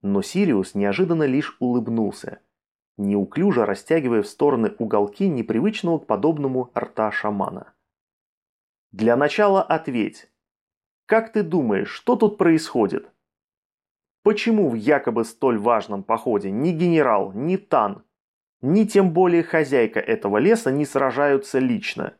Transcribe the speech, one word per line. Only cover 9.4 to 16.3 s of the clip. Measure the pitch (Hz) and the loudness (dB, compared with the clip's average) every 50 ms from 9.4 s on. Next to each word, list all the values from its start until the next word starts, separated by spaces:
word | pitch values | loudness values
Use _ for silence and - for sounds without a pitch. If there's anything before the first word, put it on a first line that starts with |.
| 208 202 196 190 - | 2 4 4 2 2
ответь. | - 160 156 156 - 131 117 104 - - - - _ _ _ _ _ _ _ _ _ _ _ _ _ _ _ _ | 0 -2 -2 -2 -4 -2 -2 -2 -2 -4 -12 -20 _ _ _ _ _ _ _ _ _ _ _ _ _ _ _ _
Как | - 214 226 226 226 _ | 0 2 2 2 0 _
ты | 214 208 | -2 -2
думаешь, | 160 160 180 139 113 101 95 - - | 0 0 0 0 2 0 0 -2 -4
что | - - - - 247 | -8 -8 0 0 2
тут | - 226 208 208 - | 4 4 2 2 2
происходит? | 185 170 160 156 160 - - 127 110 95 - - - - _ _ _ _ _ _ _ _ _ _ _ _ _ _ _ _ _ _ _ _ _ _ _ | 2 4 4 2 0 -2 0 0 0 0 0 -4 -8 -10 _ _ _ _ _ _ _ _ _ _ _ _ _ _ _ _ _ _ _ _ _ _ _
Почему | 202 214 208 - 233 226 214 202 147 | 0 0 2 0 0 2 2 2 2
в | 117 | 0
якобы | 113 104 123 151 139 - - 113 113 113 | 0 2 2 2 2 2 -2 -2 -2 -4
столь | 113 - _ - 131 120 107 | -4 -6 _ 0 0 0 2
важном | 101 120 120 110 98 - 104 98 98 | 2 2 2 0 0 -4 -8 -10 -4
походе | - 113 113 - 135 | -4 -4 -4 -2 -2